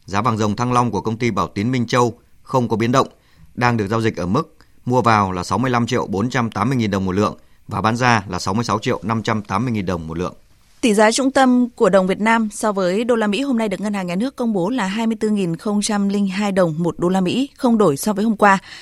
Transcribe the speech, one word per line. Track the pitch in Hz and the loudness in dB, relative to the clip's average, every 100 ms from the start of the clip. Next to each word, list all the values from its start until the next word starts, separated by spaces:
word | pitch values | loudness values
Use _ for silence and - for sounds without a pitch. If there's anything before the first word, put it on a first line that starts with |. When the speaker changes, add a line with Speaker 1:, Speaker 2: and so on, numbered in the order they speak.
Speaker 1:
Giá | - 98 | -6 -2
vàng | 120 107 | -2 0
dòng | 107 101 | -2 0
Thăng | 123 | 0
Long | 123 120 | 0 0
của | 92 | -2
công | 110 110 | -4 -2
ty | 120 | -2
Bảo | 98 82 | -2 -4
Tín | 101 113 | -2 -2
Minh | 131 113 | -2 0
Châu | 127 120 - _ - | 2 2 -2 _ -20
không | - 131 113 | -4 -2 0
có | 107 | 0
biến | 117 | 2
động, | 131 - _ _ _ - | 2 0 _ _ _ -14
đang | - 120 117 | -2 0 0
được | 95 | 0
giao | 113 | 0
dịch | 110 - | 0 -2
ở | 87 | -2
mức | 123 - _ _ - | -2 -2 _ _ -12
mua | 123 123 | -2 2
vào | 113 107 98 | 4 4 2
là | 90 | -2
sáu | 87 95 | -4 -2
mươi | 131 | 0
lăm | 120 117 | 0 0
triệu | 120 - | -2 -2
bốn | 95 123 | -2 -2
trăm | 131 113 | -2 -4
tám | 101 117 | -2 -2
mươi | 131 | 0
nghìn | 107 | 0
đồng | 98 | 0
một | 95 | 0
lượng | 92 101 - - - - | 0 0 -4 -20 -20 -10
và | 101 | -2
bán | 107 117 | -2 2
ra | 123 117 98 | 2 2 0
là | 90 | -6
sáu | 98 | -2
mươi | 104 | -2
sáu | 117 107 | 0 -2
triệu | 127 - | 0 -2
năm | 101 113 | -2 -2
trăm | 110 110 | -2 -4
tám | 101 98 | -2 -4
mươi | 127 | -2
nghìn | 107 92 | -2 -4
đồng | 87 80 | -4 -6
một | 82 | -6
lượng. | 90 - _ _ _ - | -6 -8 _ _ _ -2
Speaker 2:
Tỷ | 240 | 2
giá | 202 214 | 4 4
trung | 226 262 | 4 0
tâm | 269 254 247 240 | 4 4 4 0
của | - 208 | 2 4
đồng | 190 185 | 4 2
Việt | 185 | 0
Nam | 220 226 214 | 0 0 -2
so | - 220 | -2 -2
với | 196 180 196 | 0 0 0
đô | 240 226 | 0 0
la | 208 | 0
Mỹ | 214 | 0
hôm | 277 233 | 0 0
nay | 220 | -2
được | 180 | -4
Ngân | 208 | -4
hàng | 202 180 | -4 -4
Nhà | |
nước | 180 254 - | -4 -4 -4
công | 233 | -2
bố | 202 180 | 0 -2
là | 254 214 | -2 -2
hai | 214 226 | -2 -2
mươi | 214 | -2
tư | 214 | 0
nghìn | 208 175 165 | 0 -2 -4
không | 214 208 | -2 -2
trăm | 208 202 202 | 0 0 0
linh | 202 202 | 0 -2
hai | 185 208 | -2 -2
đồng | 190 175 156 | 2 2 0
một | 170 - | -2 0
đô | 175 | 0
la | 190 | 0
Mỹ, | 180 240 277 - | 0 -2 -4 -2
không | 247 226 | 0 4
đổi | 185 139 | 2 2
so | 214 | -2
với | 190 | -2
hôm | 226 202 | -2 4
qua. | 208 190 - - | 4 4 0 -20